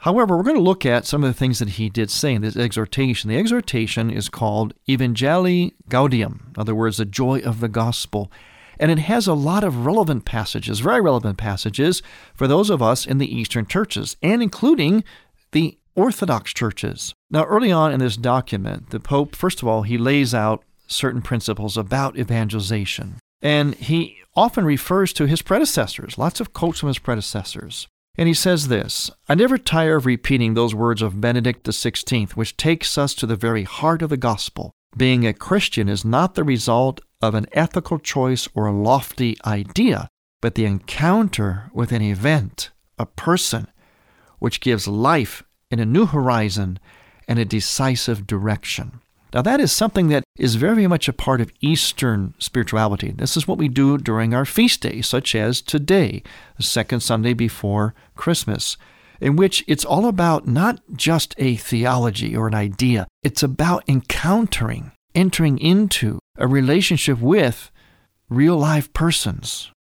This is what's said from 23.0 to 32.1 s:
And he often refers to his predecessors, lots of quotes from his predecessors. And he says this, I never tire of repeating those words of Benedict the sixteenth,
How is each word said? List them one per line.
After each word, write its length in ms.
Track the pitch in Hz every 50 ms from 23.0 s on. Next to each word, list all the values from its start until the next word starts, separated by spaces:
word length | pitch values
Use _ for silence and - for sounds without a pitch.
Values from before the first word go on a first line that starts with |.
| - - - 120 _ _ _ _
And 340 | - 147 147 147 147 147 120
he 420 | - 123 - 156 170 - - - - - _ _
often 320 | - 208 240 - 240 190
refers 480 | 156 143 131 - - 180 190 196 180 -
to 140 | - 151 139
his 120 | 160 160
predecessors, 800 | - - 190 220 311 - - 151 113 - - - - - - -
lots 220 | 131 170 - -
of 120 | 233 -
quotes 280 | _ - 170 170 160 -
from 80 | - 143
his 100 | 131 -
predecessors. 880 | - - 120 110 101 - - 107 95 - - - - - 113 - - - _ _ _ _ _
And 120 | - 165 170
he 60 | 165
says 340 | - - 190 180 160 147 131
this, 420 | 123 104 - - - - - - - _ _ -
I 60 | -
never 240 | 175 233 262 262 254
tire 380 | - - - 165 160 156 156
of 100 | 151 131
repeating 480 | 127 123 117 - - 139 127 117 113 110
those 200 | 113 120 117 107
words 280 | 107 117 117 117 104
of 180 | 113 107 95 104
Benedict 440 | 107 117 120 123 117 123 117 - _
the 80 | -
sixteenth, 640 | 113 - - 120 - - - -